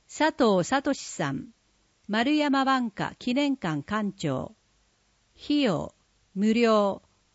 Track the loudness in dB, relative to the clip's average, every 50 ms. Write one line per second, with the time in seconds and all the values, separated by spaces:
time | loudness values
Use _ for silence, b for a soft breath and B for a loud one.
0 | _ -12 -4 -2 -2 0 2 2 4 4 4 4 2 2 0 -2 0 0 -2 -4
1 | -6 -12 -8 -6 -4 -4 -4 -6 -8 -12 -18 _ _ _ _ _ _ _ _ _
2 | _ -4 -2 0 0 2 2 2 2 2 2 0 2 2 0 0 -2 -4 -6 -6
3 | -6 -6 -8 -8 -4 -2 -2 0 0 0 -2 -2 -4 -4 -4 -4 -4 -4 -4 -4
4 | -4 -4 -6 -4 -4 -4 -4 -4 -6 -8 -12 _ _ _ _ _ _ _ _ _
5 | _ _ _ _ _ _ _ -12 -4 -2 0 2 2 2 0 -2 -4 -6 -12 _
6 | _ _ _ _ _ _ -4 0 0 2 2 4 4 4 4 4 2 2 -2 -4
7 | _ _ _ _ _ _ _